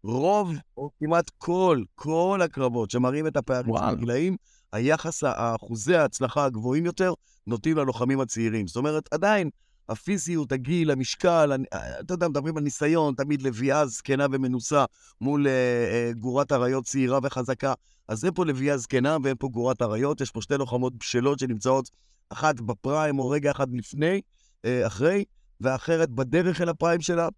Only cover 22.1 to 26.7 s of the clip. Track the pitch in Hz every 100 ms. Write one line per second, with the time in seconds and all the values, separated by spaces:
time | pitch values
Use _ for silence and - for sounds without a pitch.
22.1 | _ _ - 156 131 110 120 131 151 156
23.1 | 139 127 147 143 139 135 123 - 143 156
24.1 | 196 - _ _ _ 113 123 101 98 147
25.1 | 202 202 _ _ _ 127 131 - 165 165
26.1 | 120 127 160 185 170 175